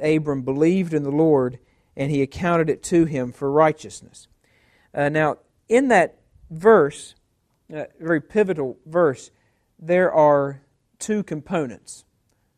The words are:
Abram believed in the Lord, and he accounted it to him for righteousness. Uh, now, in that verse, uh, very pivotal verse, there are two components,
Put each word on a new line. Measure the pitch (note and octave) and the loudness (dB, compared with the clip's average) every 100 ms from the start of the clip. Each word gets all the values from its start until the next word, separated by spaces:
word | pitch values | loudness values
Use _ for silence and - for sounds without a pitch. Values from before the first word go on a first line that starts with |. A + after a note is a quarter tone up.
Abram | D3+ D#3 D3+ C3+ | -2 -2 -2 -6
believed | B2+ C#3 E3 F#3+ E3+ | -4 0 2 2 -2
in | D#3 | -4
the | C#3 | -2
Lord, | D3 D#3+ C#3 B2 B2 _ _ _ - | 0 2 2 0 -6 _ _ _ -8
and | C#3 | -4
he | C#3+ | -2
accounted | C3+ - F3 E3 D#3 | -4 -4 -2 0 0
it | - | -4
to | - E3+ D#3+ | -2 0 0
him | C#3+ B2 | -2 -6
for | - C#3 | -6 -2
righteousness. | D3 D#3+ D3+ G2+ - - - _ _ _ _ _ _ _ | 2 2 0 -14 -20 -20 -20 _ _ _ _ _ _ _
Uh, | - C#3+ | -4 -2
now, | D#3 D3+ - _ _ - | 0 -2 -4 _ _ -2
in | A#3+ C4+ | 0 4
that | G3 D#3 _ _ _ - | 2 2 _ _ _ -18
verse, | D#3+ G#3 G3+ C#3+ - - _ _ _ _ _ _ | 0 4 6 4 -2 -20 _ _ _ _ _ _
uh, | D#3 - _ | -14 -14 _
very | E3 E3 | -2 -2
pivotal | - G#3+ F#3+ D#3 C3 - | -2 -2 -2 -2 -6 -8
verse, | D#3 E3+ D#3 B2 - _ _ _ _ _ | -4 0 0 0 -14 _ _ _ _ _
there | E3 F3+ F3+ | -2 0 2
are | D#3+ D3+ C#3+ C#3 C#3 _ _ _ _ | 4 4 4 0 -8 _ _ _ _
two | - G#3 | -6 -4
components, | F#3+ D3+ - F3+ C3 G2 - - _ _ _ _ _ | -4 -10 -6 -6 -6 -10 -20 -20 _ _ _ _ _